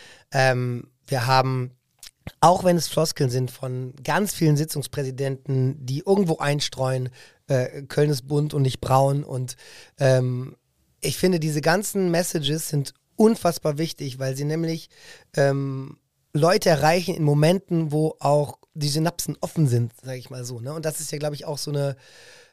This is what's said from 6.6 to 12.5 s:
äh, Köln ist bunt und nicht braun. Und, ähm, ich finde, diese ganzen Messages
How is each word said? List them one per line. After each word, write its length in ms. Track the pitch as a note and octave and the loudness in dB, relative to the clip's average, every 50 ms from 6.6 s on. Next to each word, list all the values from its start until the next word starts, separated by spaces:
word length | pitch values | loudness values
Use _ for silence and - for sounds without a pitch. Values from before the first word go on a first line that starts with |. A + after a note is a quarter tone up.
| - - - C3 C3 C3 C3 B2+ B2+ B2+ - - - - _ _ _ | -2 -4 -4 -4 -2 -2 -2 -2 -4 -6 -10 -14 -20 -20 _ _ _
äh, 360 | - C#3 B2+ B2+ B2 - C#3+ C#3 | 0 0 0 0 -2 -6 -12 -14
Köln 260 | - - D3 D3+ D3+ | -4 0 0 2 2
ist 180 | D3 B2 B2 | 0 -2 -4
bunt 280 | C3+ D3+ D3 D3+ D3 - | -2 -2 -2 0 0 0
und 80 | C#3+ C3+ | 0 0
nicht 180 | C3 - - | 0 -2 -2
braun. 420 | - - C3 C3+ C#3 C#3 C#3 C#3+ D3 | -2 2 2 4 4 2 0 -2 -4
Und, 340 | - C3+ B2+ B2+ B2 - - - - - - - - _ - | -6 -8 -8 -8 -8 -12 -16 -20 -20 -20 -20 -20 -18 _ 0
ähm, 560 | C#3 C3 C3 B2+ B2+ B2+ B2 B2 B2+ - - - _ _ _ _ _ _ _ _ | 2 4 4 4 2 0 -2 -6 -8 -10 -14 -18 _ _ _ _ _ _ _ _
ich 160 | - D3+ - | -8 -8 -2
finde, 220 | - - F#3 F3+ E3 | 0 0 2 2 2
diese 220 | D3+ D#3+ D3 D3+ | 0 -2 -2 0
ganzen 500 | D3 D#3+ E3+ G3+ G#3 - - G3 F#3 F3 | 2 2 2 2 0 -2 -2 0 0 2
Messages 560 | E3 E3+ F#3 - - E3 C#3+ C#3 | 2 0 0 -2 -4 -4 -2 -2